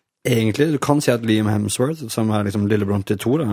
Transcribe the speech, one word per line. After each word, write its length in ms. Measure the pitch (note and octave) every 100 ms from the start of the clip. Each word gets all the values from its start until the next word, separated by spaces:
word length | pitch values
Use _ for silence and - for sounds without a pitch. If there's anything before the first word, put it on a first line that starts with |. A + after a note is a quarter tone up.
| _ _ -
egentlig. 460 | A2+ A2 G#2 D#3
Du 60 | D3
kan 220 | - C#3+
si 100 | C3+
at 100 | A#2+
Liam 240 | A2+ G#2+ G#2+
Hemsworth, 640 | G#2 G#2 - C3 D#3+ A2+
som 200 | - A2
er 140 | G#2+
liksom 220 | G2+ G#2 G#2
lillebroren 360 | G#2+ G2 G2+
til 120 | - G#2
Thor, 200 | A2+ D3+
da, 60 | A#2